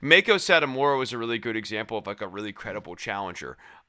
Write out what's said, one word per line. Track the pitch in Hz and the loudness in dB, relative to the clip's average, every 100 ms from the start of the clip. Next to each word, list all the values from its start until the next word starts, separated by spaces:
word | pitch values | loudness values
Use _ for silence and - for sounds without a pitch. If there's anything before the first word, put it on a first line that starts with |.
Mako | 131 170 - 196 | 6 6 8 2
Satomura | - 170 143 131 143 139 | 4 4 4 0 2 2
was | 131 | -2
a | 120 | -4
really | 117 117 | -4 -4
good | 120 | -2
example | 110 104 107 107 110 | -6 -4 -6 -6 -6
of, | 98 | -8
like, | 104 | -10
a | 98 | -10
really | 95 104 | -8 -10
credible | 98 117 92 85 87 | -10 -10 -10 -10 -14
challenger. | - 101 98 85 65 64 - - | -8 -6 -6 -10 -12 -14 -20 -20